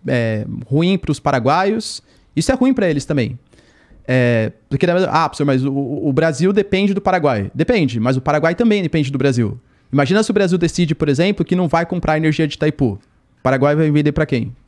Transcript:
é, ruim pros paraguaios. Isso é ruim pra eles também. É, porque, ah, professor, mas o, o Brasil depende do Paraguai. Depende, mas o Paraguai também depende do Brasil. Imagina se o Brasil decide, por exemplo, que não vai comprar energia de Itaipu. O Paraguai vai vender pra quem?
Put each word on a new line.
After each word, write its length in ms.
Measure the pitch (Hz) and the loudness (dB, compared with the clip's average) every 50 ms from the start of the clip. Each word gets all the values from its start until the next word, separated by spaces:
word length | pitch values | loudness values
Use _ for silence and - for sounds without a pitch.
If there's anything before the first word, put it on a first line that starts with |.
| - | -4
é, 400 | 135 131 120 117 113 110 107 104 - - - - | -4 -2 -2 -2 -2 -4 -4 -6 -8 -10 -12 -8
ruim 300 | - 135 151 170 180 196 | -2 -2 0 2 2 0
pros 220 | 185 - - 147 - | -2 -2 -4 -6 -4
paraguaios. 800 | _ 143 139 127 110 135 147 175 190 202 214 226 - - - - _ _ _ _ _ _ _ | _ -2 -2 0 0 0 2 2 0 0 -2 -2 -6 -8 -12 -14 _ _ _ _ _ _ _
Isso 160 | - 165 - | -2 0 0
é 40 | 262 | 0
ruim 180 | 262 247 262 | 2 2 2
pra 160 | 262 - 202 175 | 2 2 0 0
eles 160 | 151 143 - | 0 -2 -2
também. 340 | - 156 139 113 101 104 123 _ _ _ - _ _ _ _ _ _ - - - | -2 -2 -2 -2 -2 -6 -10 _ _ _ -20 _ _ _ _ _ _ -20 -16 -6
É, 460 | - 127 127 123 120 120 113 110 104 - _ _ _ | -2 0 2 2 2 2 2 0 -2 -6 _ _ _
porque, 160 | 143 131 - | -2 0 0
ah, 420 | 170 170 180 190 - - 160 165 147 | 2 2 2 0 2 2 0 0 0
professor, 160 | - - 147 | -2 -2 0
mas 200 | 139 135 131 131 | 2 2 2 0
o, 80 | 139 | -2
o 400 | 135 139 139 120 147 - - 147 | -2 -4 -4 -4 -6 -4 -2 0
Brasil 400 | 131 139 156 165 151 - 165 185 | 0 2 0 0 0 0 0 2
depende 420 | 202 208 196 202 - 190 196 202 202 | 2 2 0 0 0 0 2 0 0
do 60 | 196 | 0
Paraguai. 500 | - 190 185 180 151 147 123 104 98 - - | 0 0 0 2 2 2 0 0 -4 -6 -2
Depende, 460 | 127 165 - 247 208 160 127 113 113 | -4 0 2 2 2 2 0 0 0
mas 160 | 110 127 131 | 0 0 0
o 40 | 131 | 0
Paraguai 340 | 131 151 147 151 156 165 175 | 0 0 0 2 2 0 0
também 260 | - 240 226 208 208 | 2 2 2 2 2
depende 300 | 180 151 - 160 147 131 | 0 -2 0 -2 -2 -2
do 80 | 139 131 | -2 0
Brasil. 400 | 135 139 127 120 117 101 - 127 _ _ _ _ _ _ | 0 2 2 2 0 -2 -4 -8 _ _ _ _ _ _
Imagina 300 | - 143 143 135 185 214 | 0 0 2 2 2 2
se 80 | 214 - | 2 2
o 40 | 208 | 2
Brasil 220 | 208 196 175 180 | 2 2 2 2
decide, 380 | 180 170 160 - - 175 147 160 | 0 0 -2 0 0 0 0 0
por 140 | - 160 147 | -2 0 0
exemplo, 360 | 139 131 170 202 202 - 170 | 2 2 2 0 0 -2 -2
que 100 | - 180 | -2 0
não 120 | 180 185 151 | 0 0 0
vai 160 | - 165 170 | 0 -2 -2
comprar 320 | 170 180 170 - - 156 | -2 -6 -4 -2 -2 0
energia 300 | 156 160 156 151 - 160 | 0 0 0 0 0 -2
de 80 | 147 - | -4 -2
Itaipu. 380 | - 151 151 143 - 143 117 | -2 -2 -2 0 0 -2 -2
O 80 | 95 - _ _ _ _ _ _ _ _ | -2 -6 _ _ _ _ _ _ _ _
Paraguai 320 | _ 127 135 135 139 143 147 | _ -2 0 2 2 2 2
vai 160 | 156 160 151 | 2 2 2
vender 220 | 147 151 147 147 | 2 2 2 0
pra 140 | 143 - 156 | 0 0 -2
quem? 280 | - 143 120 117 117 120 _ _ | -2 -2 -4 -4 -6 -10 _ _